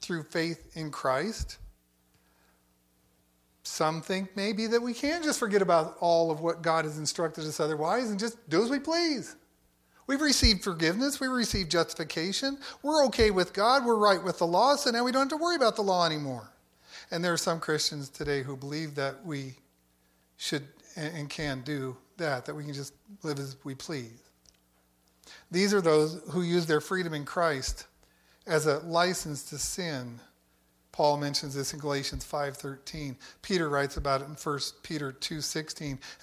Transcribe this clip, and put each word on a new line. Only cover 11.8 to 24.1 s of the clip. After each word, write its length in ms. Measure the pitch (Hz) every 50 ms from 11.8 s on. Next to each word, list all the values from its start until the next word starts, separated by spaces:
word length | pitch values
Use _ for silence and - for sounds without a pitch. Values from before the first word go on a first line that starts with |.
| 165 165 - - 165 151 - 165 160 185 190 - 269 269 277 277 - - - - -
We're 220 | 285 311 311 277
okay 240 | 247 - - 226 214
with 220 | 196 190 180 185 -
God. 340 | 196 202 233 262 277 247
We're 80 | 240 226
right 260 | 214 208 208 196 175
with 180 | 170 190 165 -
the 80 | 180
law, 280 | 170 170 185 233 269 285
so 160 | 285 - 262
now 140 | 233 233 247
we 80 | 254 240
don't 180 | 262 269 269
have 80 | 311 302
to 40 | 330
worry 120 | 349 349
about 220 | 311 262 220 202
the 60 | - 208
law 220 | 190 185 180 170
anymore. 460 | 165 156 151 147 139 127 117 110 - - _ _ _ _ _ _ - - - - - 180
And 100 | 165 175
there 80 | 180 170
are 40 |
some 240 | 165 - 190 165 165
Christians 480 | - - 156 151 - - 160 147 139 139
today 340 | - - 160 147 143 139 131
who 140 | 139 139
believe 400 | 131 135 139 147 156 160 151 143
that 280 | 143 139 139 135 - -
we 300 | 175 147 139 135 131 127 - _ _ _ _ _ _ _ _ _ _ _ _ _ _ _
should 280 | - - - - 147 135 - - - - - -
and, 200 | 180 151 151 175
and 140 | 160 147 139
can 300 | - - 156 147 135 131
do 360 | 123 143 151 143 131 131 123 - - _ _
that, 280 | - 170 151 139 127 123
that 80 | - 147
we 80 | 151 147
can 100 | 147 143
just 200 | 139 139 - - _ _ - 202 - -
live 160 | 156 147 139
as 180 | 139 135 131 - -
we 140 | 143 135
please. 480 | 131 - - 165 135 120 113